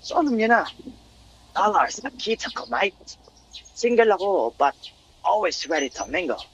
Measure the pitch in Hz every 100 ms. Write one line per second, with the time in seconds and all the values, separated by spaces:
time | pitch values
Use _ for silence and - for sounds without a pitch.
0 | - - 311 240 220 233 175 - - -
1 | - - - - - - 202 196 135 -
2 | 269 247 - 226 - - - 240 403 -
3 | - - - _ _ - - - 240 240
4 | 226 196 190 190 117 - 139 - - -
5 | _ _ - 208 196 - - 156 139 -
6 | - 143 175 107 -